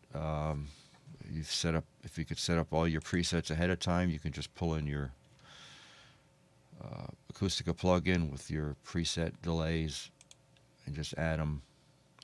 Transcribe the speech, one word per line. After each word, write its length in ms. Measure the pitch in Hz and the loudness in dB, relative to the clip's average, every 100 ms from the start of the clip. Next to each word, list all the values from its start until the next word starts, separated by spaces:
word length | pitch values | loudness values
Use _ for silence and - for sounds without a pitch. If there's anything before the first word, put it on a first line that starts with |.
| - | -10
Um, 540 | 73 78 76 76 73 73 - - - - - - | -6 -2 -2 -2 -2 -6 -12 -20 -20 -20 -16 -8
you've 160 | 80 78 | -8 -4
set 300 | - 85 80 | -2 0 0
up, 80 | - _ | -2 _
if 160 | 85 - | -12 -8
you 60 | |
could 140 | 78 - | -6 -4
set 200 | - 85 | 2 2
up 140 | 80 | 2
all 160 | 80 85 | 2 2
your 120 | 80 | 0
presets 480 | - 90 85 85 - | 0 0 2 0 0
ahead 220 | 80 90 | 2 2
of 80 | 90 | 2
time, 320 | 95 87 90 | 2 2 2
you 80 | 78 | 0
can 140 | 82 | -4
just 200 | 71 - - | -6 -10 -2
pull 180 | 85 | 0
in 140 | 78 73 | 0 0
your, 240 | 71 69 - - - - - - - - - - - _ _ _ _ _ - | -2 -4 -8 -20 -20 -20 -20 -20 -20 -20 -20 -20 -20 _ _ _ _ _ -18
uh, 240 | - - - - - | -12 -10 -12 -14 -18
Acoustica 400 | - 98 - - | 0 2 2 0
plugin 560 | 85 92 90 85 90 80 | 4 6 6 6 4 2
with 220 | 69 - | -2 -4
your 240 | 76 76 71 | -2 -2 -6
preset 500 | - 85 82 - 82 - | -4 -2 0 0 -2 -2
delays 680 | 85 82 80 82 78 - - _ - - _ _ _ _ | 0 0 2 0 0 -4 -12 _ -20 -20 _ _ _ _
and 120 | - 73 | -8 -6
just 180 | 76 | -6
add 240 | - 80 78 | 0 0 2
'em 240 | 76 73 - _ _ _ _ - | 0 -2 -8 _ _ _ _ -20